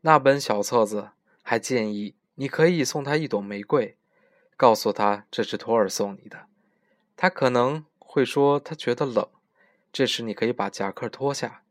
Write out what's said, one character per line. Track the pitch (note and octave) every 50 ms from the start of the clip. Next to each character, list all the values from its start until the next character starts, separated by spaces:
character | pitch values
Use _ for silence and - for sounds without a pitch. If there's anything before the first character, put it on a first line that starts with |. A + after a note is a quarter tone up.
那 | - D#3+ D#3 D3
本 | C3+ C3+ C#3 C#3+
小 | C#3 - A2 G#2 G2+
册 | - B2 A#2+ A2
子 | G2+ G#2+ G#2 G2+ - _ _ _ _ _ _ _
还 | - A2+ A#2
建 | - - C3 A#2+ A2 G#2+ G#2
议 | G#2 G#2 G2+ - _ _ _ _
你 | - C3+ C#3
可 | - - D#3
以 | E3 F3+ E3 C#3
送 | - - D#3 C#3
她 | C#3 D3 D3+
一 | D#3+ C3
朵 | A2+ G2+ G2
玫 | G2+ G#2 G2+ G2+
瑰， | _ - C#3+ A2+ F#2+ - _ _ _ _ _ _ _ _ _ _ _ _
告 | _ - B2 A2+
诉 | G#2+ - A2
她 | G2+ - G#2+ G#2 G#2 G2+ - _
这 | - - A2
是 | - - G2
托 | - - A2+
尔 | A#2 G#2
送 | F#2+ - - G#2 G2+ G2
你 | G2 _ -
的。 | - - - _ _ _ _ _ _ _ _ _ _ _ _ _ _
她 | - - F3+
可 | - - C#3 B2+
能 | B2 B2 A#2+ C3 D3 D#3+ D3+ _ _ _
会 | - _ - D3 C3
说 | B2 - C#3+ C#3 C#3+ C#3+ C#3+
她 | C#3 - D#3+
觉 | - - - A#2+
得 | - D3
冷， | C#3 A#2 G#2+ - - _ _ _ _ _ _ _ _ _ _ _ _ _
这 | - C3+
时 | A#2+ - - A#2
你 | A2+ G#2
可 | - -
以 | A2+ B2
把 | - G#2 G2
夹 | - - G2+ G2
克 | F#2 - - A2+
脱 | - - C3+ C#3 C#3
下 | - - F#2+ - - _ _